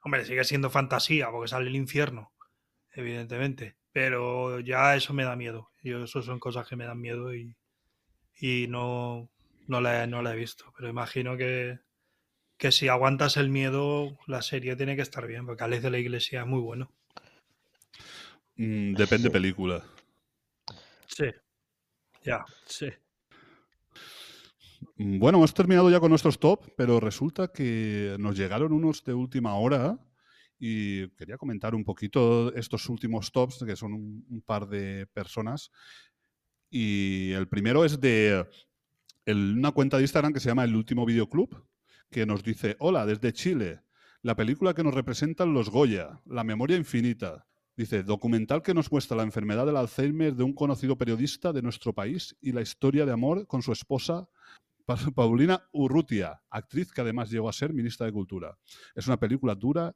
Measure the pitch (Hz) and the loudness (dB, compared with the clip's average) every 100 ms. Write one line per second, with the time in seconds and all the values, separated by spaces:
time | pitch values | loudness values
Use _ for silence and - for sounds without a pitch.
0 | 147 135 117 127 127 139 135 143 135 127 | -4 -4 -2 -2 0 0 0 0 0 0
1 | - 156 120 117 117 127 127 135 131 143 | 0 0 0 -6 -6 -6 -4 -4 -4 -2
2 | 143 117 107 _ _ _ _ _ _ - | -2 -4 -14 _ _ _ _ _ _ -12
3 | 120 120 117 120 139 131 107 - _ 139 | -10 -8 -8 -4 -4 -6 -12 -18 _ -2
4 | 131 123 123 127 127 123 120 127 139 139 | 0 0 -2 -4 -4 -6 -2 4 6 4
5 | 135 139 127 123 120 113 - _ 131 120 | 2 -2 -2 -4 -8 -10 -14 _ -8 -8
6 | 117 135 120 123 127 120 117 123 117 117 | -6 -8 -8 -8 -8 -8 -8 -10 -10 -10
7 | 120 120 123 120 117 - _ _ _ _ | -10 -8 -8 -10 -14 -20 _ _ _ _
8 | _ _ _ _ 131 123 120 123 123 123 | _ _ _ _ -2 -2 -2 -4 -4 -4
9 | 120 120 120 _ _ _ - 127 123 117 | -6 -8 -12 _ _ _ -4 0 2 0
10 | 120 120 120 113 117 - - - 120 120 | -2 -4 -4 -6 -8 -12 -20 -14 -10 -8
11 | 120 131 123 127 127 127 123 127 _ _ | -6 -6 -6 -4 -4 -4 -6 -10 _ _
12 | _ _ _ _ _ - 135 - 131 127 | _ _ _ _ _ -2 2 4 4 6
13 | 135 139 143 147 139 135 135 135 143 147 | 4 4 2 2 2 2 0 0 0 -2
14 | 143 143 - 127 - 131 127 127 139 139 | -4 -8 -8 -8 -6 -6 -6 -4 -2 -2
15 | 131 131 117 117 123 113 117 120 127 123 | -4 -8 -10 -10 -10 -6 -2 -2 0 -2
16 | 123 120 - 131 123 131 113 117 135 _ | -2 -4 -4 -4 -4 -4 -4 -8 -12 _
17 | _ - - _ _ _ _ _ _ - | _ -20 -20 _ _ _ _ _ _ -20
18 | - - - - _ - 110 107 101 98 | -20 -20 -20 -20 _ -6 -4 -2 0 2
19 | 101 110 117 95 95 92 92 85 - - | 4 4 4 2 2 0 -2 -4 -8 -20
20 | _ _ _ _ _ _ - - - _ | _ _ _ _ _ _ -20 -20 -20 _
21 | - - 135 - _ _ _ _ _ _ | -14 -6 -6 -6 _ _ _ _ _ _
22 | _ _ 135 110 - - - - 139 - | _ _ -6 -6 -6 -20 -18 -12 -10 -12
23 | _ _ _ - - _ _ _ _ - | _ _ _ -20 -20 _ _ _ _ -20
24 | - - - - - _ - _ - - | -20 -20 -20 -20 -20 _ -20 _ -16 -6
25 | 101 95 117 190 160 - 180 180 180 175 | -2 4 8 8 8 6 6 8 8 8
26 | 165 160 160 - 156 208 - - 123 117 | 8 6 6 4 4 4 0 -2 4 4
27 | 107 - 143 - 185 - 127 113 110 104 | 2 -2 -4 -2 -4 -4 -2 -2 -2 -2
28 | 101 98 104 95 95 107 156 156 160 151 | -4 -2 -2 0 0 0 2 2 2 0
29 | - 123 127 131 113 101 123 139 143 240 | -4 -4 -2 -2 0 2 2 2 2 -2
30 | _ _ _ _ _ _ 113 110 101 98 | _ _ _ _ _ _ -4 -2 -2 -4
31 | 92 - - 123 139 104 110 113 107 92 | -6 -12 -16 -10 -8 -6 -4 -4 -4 -6
32 | 107 139 117 120 120 123 110 110 - 113 | -2 4 4 4 2 -4 -6 -6 -6 -6
33 | 117 113 98 131 127 127 117 92 107 107 | -4 -4 -2 0 0 -2 -8 -8 -8 -8
34 | 104 107 135 113 - 104 101 101 98 98 | -10 -14 -12 -10 -4 -4 -4 -6 -6 -8
35 | 98 104 95 117 110 147 - _ - - | -10 -10 -8 -8 -6 -8 -12 _ -20 -20
36 | - _ _ _ _ _ _ 123 107 101 | -20 _ _ _ _ _ _ -2 0 0
37 | 98 95 95 95 92 104 110 139 160 147 | 0 -2 -2 -2 -2 0 2 4 4 4
38 | 131 110 107 98 87 - _ _ _ _ | 2 4 4 4 -2 -10 _ _ _ _
39 | _ _ - 104 101 113 143 147 135 135 | _ _ -2 2 2 2 2 2 2 4
40 | 135 160 147 139 127 123 120 110 110 123 | 2 2 2 0 0 2 2 2 0 0
41 | 117 117 107 165 247 - - _ _ _ | 2 2 2 0 0 -4 -20 _ _ _
42 | _ 120 107 104 107 107 107 - 160 175 | _ -4 0 0 -2 -2 -4 0 0 2
43 | 107 107 117 - 180 156 90 - _ _ | 0 0 -2 -2 0 0 -2 -6 _ _
44 | _ _ 117 113 110 147 190 160 156 131 | _ _ -2 0 0 2 2 2 0 0
45 | 127 117 151 160 175 139 104 117 135 98 | -2 -2 -2 0 2 2 2 4 4 2
46 | 73 71 - 120 110 110 139 180 151 120 | -4 -12 -8 -6 -2 -2 0 0 0 0
47 | 120 110 90 78 _ _ _ - 113 104 | 0 0 -6 -10 _ _ _ -8 -2 -2
48 | 95 104 117 113 110 151 190 170 - 147 | 0 -2 0 0 0 0 0 0 0 -2
49 | - 113 110 110 104 107 143 143 117 - | 0 -2 -2 -2 -2 0 0 0 -2 0
50 | 143 160 156 123 127 143 143 131 131 127 | 0 2 0 2 0 0 0 0 0 0
51 | 120 113 139 - 175 143 120 - 120 104 | 0 0 -2 -2 -4 -2 -4 -4 -4 -4
52 | 101 175 - - 135 120 110 - 139 143 | -4 -6 -10 -8 -4 -4 -4 0 2 4
53 | 143 117 131 190 202 131 123 110 - 135 | 2 2 2 0 -2 -4 -2 -4 -2 -4
54 | - 170 185 _ - - _ _ - 117 | -2 -6 -8 _ -20 -20 _ _ -6 -4
55 | 139 131 117 117 165 185 - 147 131 151 | 0 2 4 6 4 2 -2 0 2 2
56 | 143 107 85 73 _ 107 - 139 185 - | 2 0 -2 -8 _ -12 -6 -6 -4 -4
57 | 117 120 107 113 110 - 147 147 117 - | -4 -4 -4 -4 -4 -4 -4 -2 -4 -4
58 | 113 104 92 95 82 - _ - - - | -6 -4 -6 -8 -10 -16 _ -20 -14 -6
59 | 95 123 107 135 123 98 120 160 170 | -2 0 0 0 0 0 0 0 -2